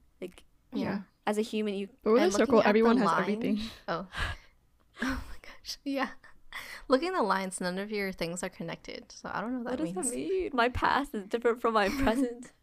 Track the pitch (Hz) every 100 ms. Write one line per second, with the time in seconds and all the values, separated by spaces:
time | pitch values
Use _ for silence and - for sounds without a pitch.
0 | _ - 185 - - _ _ 220 190 202
1 | 190 _ - 214 220 214 214 196 202 -
2 | 214 233 349 392 226 226 - 208 226 240
3 | 190 165 190 208 - 208 220 - - 170
4 | 190 - - - - _ _ _ _ -
5 | 254 254 - - - - - - 277 277
6 | 226 - - - - - - - - 269
7 | 339 370 214 190 190 - 185 185 208 208
8 | 196 185 165 180 190 - 165 160 - -
9 | - - - - 214 254 240 254 320 190
10 | - 127 311 381 349 247 240 240 - -
11 | 285 220 190 233 233 240 240 226 196 277
12 | 269 240 247 240 247 _